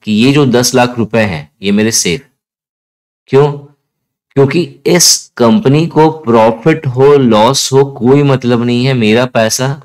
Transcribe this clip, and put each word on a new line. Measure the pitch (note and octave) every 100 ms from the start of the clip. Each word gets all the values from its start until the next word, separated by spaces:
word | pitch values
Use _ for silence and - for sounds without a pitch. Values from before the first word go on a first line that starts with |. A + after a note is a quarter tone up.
कि | -
ये | G#2+ B2+
जो | C#3+ C3+
दस | A#2+ B2
लाख | B2 B2 A#2+
रुपए | G#2+ A#2
हैं, | G#2 D#2+ D2+ _
ये | G2
मेरे | G2+ A2
safe। | A2+ - - - _ _ _ _ _ _ _ _ _ _
क्यों? | C3+ D3 C#3+ - _ _ _ _ _ _
क्योंकि | C#3 C3+ D#3 C#3 - D#3
इस | F3 - - - -
company | A#2 A2 C3 D3 E3
को | D3+ D#3
profit | - A#2 A2+ A2 A2+ D#3+ D#3 C#3
हो, | B2 C#3 C#3+
loss | B2 G#2+ A2+ C3+ -
हो, | C3+
कोई | C#3 C#3 A#2 C#3+
मतलब | C#3 B2+ A#2+ A#2+
नहीं | A#2+ A#2+
है, | C3
मेरा | B2+ G#2+ A2+ B2+
पैसा | A#2+ A2 - C3 C#3